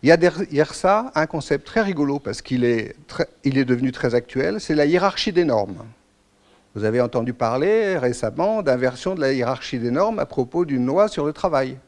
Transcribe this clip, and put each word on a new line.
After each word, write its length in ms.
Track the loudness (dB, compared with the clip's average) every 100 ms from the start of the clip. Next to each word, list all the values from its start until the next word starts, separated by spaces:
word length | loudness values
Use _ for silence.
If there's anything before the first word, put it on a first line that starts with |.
Il 80 | 6
y 20 |
a 60 | 6
derrière 560 | 6 0 -4 0 0
ça 380 | 0 2 2 0
un 140 | -2 -2
concept 400 | -4 -4 -4 -2
très 140 | -2
rigolo, 360 | 0 0 -2 -2
parce 240 | -6 -10
qu'il 220 | -4 0 2
est 300 | 2 -2 -12 -18
très, 200 | -6 -6 -2
il 140 | -2 0
est 80 | 2
devenu 260 | 2 0
très 240 | 0 0 0
actuel, 440 | 0 -4 -2 -2
c'est 160 | -2 2
la 100 | 4
hiérarchie 460 | 4 2 0 -2
des 140 | 0 2
normes. 400 | 2 -2 -8 -14 -20 _ _ _ _ _ _ _
Vous 100 | -4
avez 160 | 0 0
entendu 340 | 0 0 -4
parler 640 | -2 -2 0 2 2 0 0
récemment 680 | -2 -2 -4 -2 -2 0
d'inversion 500 | 0 2 0 -2 -6
de 80 | -2
la 100 | 0
hiérarchie 460 | 0 -2 -4 -6 -4
des 140 | -2
normes 260 | 0 0 0
à 80 | -4
propos 400 | -2 -2 -2 -2
d'une 220 | 0 0
loi 200 | 2 0
sur 180 | 0 -4
le 60 |
travail. 460 | -2 0 0 -2 -6